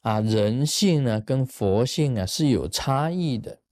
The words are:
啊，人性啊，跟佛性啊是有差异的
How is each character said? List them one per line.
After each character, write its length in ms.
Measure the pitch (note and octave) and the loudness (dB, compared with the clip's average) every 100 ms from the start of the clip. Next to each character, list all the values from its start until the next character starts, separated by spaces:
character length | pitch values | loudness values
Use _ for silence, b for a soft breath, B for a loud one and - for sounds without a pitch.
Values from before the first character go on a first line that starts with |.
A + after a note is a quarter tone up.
啊， 180 | A2 G#2+ | -2 0
人 460 | G#2+ A2 G#2 A#2+ D3+ | 0 2 2 0 -2
性 420 | - G3+ D#3 B2+ | 2 2 2 2
啊， 100 | A2 | -2
跟 260 | G#2+ C3+ C3 | -2 -2 -2
佛 400 | - G2+ G2 B2+ | -2 2 2 0
性 340 | - D3 A#2 | 0 0 0
啊 60 | F#2 | -2
是 220 | - D3+ | 0 2
有 200 | G#2 C#2+ | 2 0
差 420 | - - C3+ D#3 | -4 -2 0 0
异 280 | F3+ E3 A#2 | -2 -2 -4
的 240 | - - _ | -6 -16 _